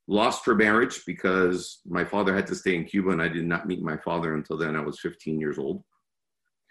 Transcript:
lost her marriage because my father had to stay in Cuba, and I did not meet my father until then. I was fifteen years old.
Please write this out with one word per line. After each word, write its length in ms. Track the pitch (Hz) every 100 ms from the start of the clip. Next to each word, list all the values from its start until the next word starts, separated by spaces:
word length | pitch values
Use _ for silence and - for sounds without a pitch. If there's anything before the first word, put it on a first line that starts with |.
| -
lost 380 | 101 117 123
her 100 | -
marriage 520 | 110 110 107 123 - -
because 720 | 87 95 92 90 90 90 - -
my 180 | 87
father 300 | 85 101 95
had 120 | 95 98
to 60 |
stay 220 | 90 98 87
in 80 |
Cuba, 260 | 80 101 92
and 120 | 85
I 60 | 82
did 180 | 82 82
not 200 | 85 76
meet 140 | 92
my 160 | 82 80
father 380 | - 85 82
until 240 | 78 73 78
then. 180 | 80 78
I 60 |
was 180 | 76 73
fifteen 400 | - - - 78
years 180 | 76 71
old. 240 | 69 95 - _ _ _ _ _ _ _ _